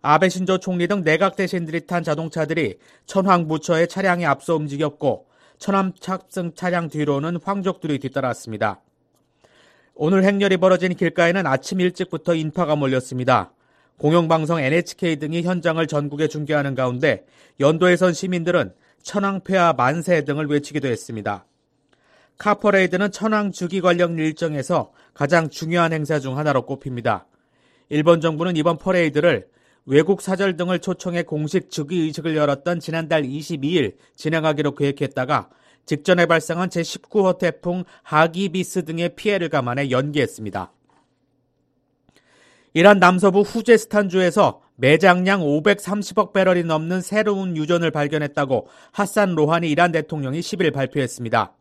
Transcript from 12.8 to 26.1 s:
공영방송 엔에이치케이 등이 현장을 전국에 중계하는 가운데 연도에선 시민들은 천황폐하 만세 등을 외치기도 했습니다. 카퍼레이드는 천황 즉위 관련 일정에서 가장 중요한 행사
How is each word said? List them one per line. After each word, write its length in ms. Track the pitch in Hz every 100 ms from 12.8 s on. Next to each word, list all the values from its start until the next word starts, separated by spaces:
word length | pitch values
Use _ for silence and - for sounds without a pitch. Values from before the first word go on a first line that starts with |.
| 139 131 123 127 127 123 92 _ _ _ _ _
공영방송 640 | 147 170 160 165 156 165
엔에이치케이 560 | 135 160 170 - 180 156
등이 260 | 151 170
현장을 440 | 170 180 170 160 160
전국에 400 | 147 147 143 156
중계하는 480 | 151 147 151 139 131
가운데 500 | 127 123 147 107 _ _ _ _
연도에선 540 | 139 160 180 175 185
시민들은 600 | 165 190 180 165 175 104 _ _ _
천황폐하 720 | - 208 196 190 - 190 170
만세 500 | 139 123 160 170 170 143
등을 200 | 143 151
외치기도 420 | 147 147 147 131
했습니다. 600 | 113 - 113 104 98 _ _ _ _ _ _ _ _ _ _
카퍼레이드는 720 | 208 202 208 196 185 180 202
천황 400 | - 220 214 202
즉위 300 | 180 175 190
관련 340 | 180 175 175 165
일정에서 720 | 156 151 170 147 127 170 113 _ _ -
가장 340 | 143 170 160
중요한 420 | - 160 175 165
행사 280 | 160 147